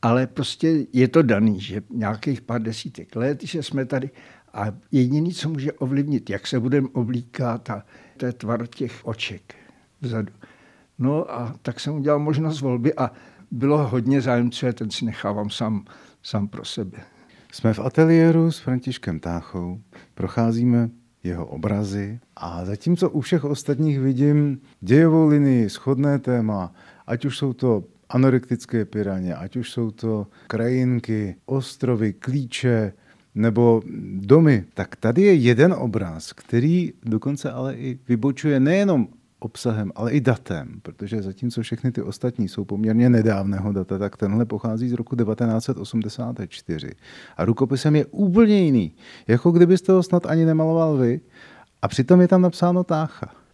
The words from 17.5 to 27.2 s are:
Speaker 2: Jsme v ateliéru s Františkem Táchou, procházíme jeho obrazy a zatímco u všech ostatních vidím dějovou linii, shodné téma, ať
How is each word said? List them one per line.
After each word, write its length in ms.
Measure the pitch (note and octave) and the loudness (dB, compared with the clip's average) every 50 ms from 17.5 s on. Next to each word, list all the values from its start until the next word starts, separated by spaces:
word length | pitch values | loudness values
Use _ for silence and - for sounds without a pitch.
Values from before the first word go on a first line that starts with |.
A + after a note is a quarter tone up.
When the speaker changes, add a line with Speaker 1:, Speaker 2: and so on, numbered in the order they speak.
| - | -20
Speaker 2:
Jsme 220 | - - A2+ A2 | -2 0 0 0
v 40 | G#2+ | 0
ateliéru 760 | - C3 - - D#3+ D#3+ E3 E3 E3 E3 E3 E3 E3 E3 D#3 | -4 -4 2 4 4 6 6 6 6 6 4 4 2 2 0
s 60 | - | -2
Františkem 640 | - - B2+ B2+ B2 - B2 - - - F2 D#2 | -4 -4 -4 -4 -4 -6 -10 -8 -6 -6 -6 -6
Táchou, 600 | - F2 E2+ E2+ D#2+ - - F#2+ F2 F2 F2+ G#2 A2 _ _ - - _ _ | -6 -6 -6 -6 -8 -8 -10 -8 -8 -8 -8 -12 -14 _ _ -20 -20 _ _
procházíme 760 | - F#2+ F2+ - - A#2 A2+ A2+ A#2 A#2+ B2 A#2+ A#2+ A#2 A2+ A#2 - _ _ _ _ _ | -8 -8 -6 -2 0 0 0 2 2 2 2 2 2 0 0 -4 -10 _ _ _ _ _
jeho 200 | F2+ F2 E2+ E2 | -8 -6 -6 -8
obrazy 760 | - - D2 D#2+ G#2 G2+ G2+ G#2+ G2 F#2+ G#2 G2+ G2+ A2 A#2+ _ _ _ | -10 -10 -6 -4 -2 -2 -2 -2 -4 -4 -6 -6 -8 -10 -12 _ _ _
a 280 | - - E2+ E2+ F2 F2+ | -14 -12 -10 -8 -8 -8
zatímco 460 | F#2 G2+ G#2 - E3 F3 E3+ - E3+ | -8 -8 -6 -2 -2 0 0 0 0
u 100 | - D#3+ | -2 -2
všech 240 | B2 - - E3+ C3+ | -4 0 -2 -2 -2
ostatních 560 | C#3+ D3 C3+ - - C#3+ A#2+ D#3 D#3 C#3+ C#3 | -2 -6 -6 -4 -4 -2 0 0 0 0 0
vidím 600 | C3 C3+ C3+ B2 C#3 D3 D3 D3 D3 D3 C#3 B2+ - _ _ _ | 0 0 0 2 2 4 4 4 2 0 -2 -6 -10 _ _ _
dějovou 460 | - F#2 A#2 D3 E3 E3 D#3 D#3+ D#3+ | 0 4 6 6 6 6 6 6 6
linii, 420 | D3+ D3+ D3 C#3+ C#3 C3 B2 A2+ G2+ | 6 4 4 4 4 4 4 2 0
shodné 500 | - - - C3 C#3 B2+ C#3 D3 C#3+ C#3 | -2 -6 -4 -2 -2 0 0 0 0 0
téma, 540 | - - B2+ A#2+ A2+ A2 G#2+ G2 F#2 E2+ - _ - - - _ _ | 0 -2 -2 0 0 -2 -2 -4 -4 -8 -10 _ -20 -20 -20 _ _
ať 180 | - A#2 A#2 | -8 -6 -4